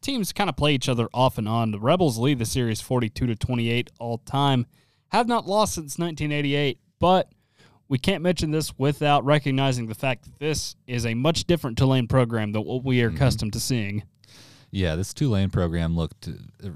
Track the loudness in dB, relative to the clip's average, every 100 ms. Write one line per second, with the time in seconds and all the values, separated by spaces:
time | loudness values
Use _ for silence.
0 | -6 -4 -2 -2 -2 2 2 2 0 0
1 | 0 2 2 2 -2 0 0 0 2 4
2 | 2 2 0 0 0 0 -2 -2 -2 0
3 | 0 -2 -4 -2 -2 -2 0 -2 -4 -8
4 | -8 -8 -4 0 2 2 0 _ _ _
5 | -2 0 2 0 0 0 0 -2 -8 -6
6 | -6 -4 -4 -2 0 0 0 -4 _ 0
7 | 4 4 2 _ _ _ _ _ -4 -2
8 | 0 0 0 0 0 -2 -4 -2 -2 2
9 | 4 4 4 2 2 0 0 0 -4 -6
10 | -4 -6 -10 -8 -4 -4 -6 -12 -8 -4
11 | -2 0 0 0 0 0 0 0 2 2
12 | 2 2 2 0 -2 -2 -4 -4 0 2
13 | 2 2 2 2 -2 -4 -2 -2 -2 -6
14 | -8 _ _ -20 -20 -20 -8 -2 0 0
15 | -4 -2 0 2 0 0 0 0 0 -2
16 | -4 -6 -14 -14 -16 -16 -14